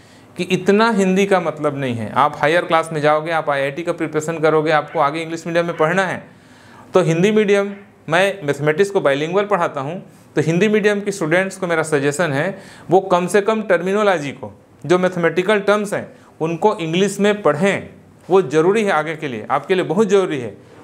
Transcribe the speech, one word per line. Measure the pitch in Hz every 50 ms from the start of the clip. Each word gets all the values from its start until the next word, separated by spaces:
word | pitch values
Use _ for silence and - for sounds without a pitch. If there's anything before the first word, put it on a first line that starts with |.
| - - - - - - -
कि | - 180
इतना | 180 185 180 185 202 196 208 226 233
हिंदी | 220 196 196 185 185 190 202
का | 196 196 180
मतलब | 170 160 143 151 151 151 139 139
नहीं | 139 127 117
है। | 110 110 101 -
आप | 127 139 151 147 -
हायर | - 147 165 175 170
क्लास | - 170 160 160 160 165
में | 151
जाओगे, | 143 151 151 156 156 170
आप | 165 160 147 151
आईआईटी | 143 139 135 139 143 170 165
का | 175 170
प्रिपरेशन | 170 165 147 - 156 151 160 165 160
करोगे, | 151 156 156 156 151 165
आपको | 156 151 139 147 - 170
आगे | 147 139 151 165
इंग्लिश | 165 160 165 165 -
मीडियम | 175 165 170 170
में | 170 160
पढ़ना | - 156 156 180 190 190
है। | 175 139 107 - - - - - - - - - - - - - - -
तो | 185 170
हिंदी | 156 165 165 180 214
मीडियम, | 214 214 214 196 202 202 202 202 202 - - - _ _ _ -
मैं | 156 175 190 196 190 - 147
मैथमेटिक्स | 143 139 135 143 151 151 170 202 196
को | 196 190
बाइलिंगुअल | 143 143 135 143 151 165 180 202 208
पढ़ाता | 208 208 175 170 151 - 147
हूँ, | 135 143 175 190 - - - - - - -
तो | 151
हिंदी | 139 156 165 170 214
मीडियम | 214 214 214 196 208 208 202
के | 202 208
स्टूडेंट्स | 196 - 185 156 165 180 190 190 185
को | - 190
मेरा | 175 170 160 151
सजेशन | 156 156 143 135 143 139 - 180 160 135
है | 135 156 190 196 - - - - - - -
वो | 156 190
कम | 190 190 180 175 180
से | 180 185 208
कम | 202 220 220 220 214
टर्मिनोलॉजी | 214 180 170 170 190 196 208 214 202 185 160 143 139
को, | 113 - - 104 - - - _ - _ -
जो | 147 175 180
मैथमेटिकल | 185 180 185 175 170 165 156 185 180 190 214 202
टर्म्स | 196 202 208 214 208 202 190
हैं | 135 104 - - - - - - _
उनको | 156 165 170 160 - 214 202
इंग्लिश | - 170 160 160 180 202 196 202 -
में | 196 208 208 208
पढ़ें। | - 151 147 147 185 202 180 117 95 - - - - - - - - -
वो | 170 196
ज़रूरी | 180 135 143 156 160 180 202 226 214
है | 196
आगे | 175 151 151 160 160
के | 147 156
लिए, | 139 120 107 107 -
आपके | 127 143 143 - 190
लिए | 185 165
बहुत | 143 160 196 226
ज़रूरी | 185 202 196 185 156 156 135
है। | 120 104 98 - - - - -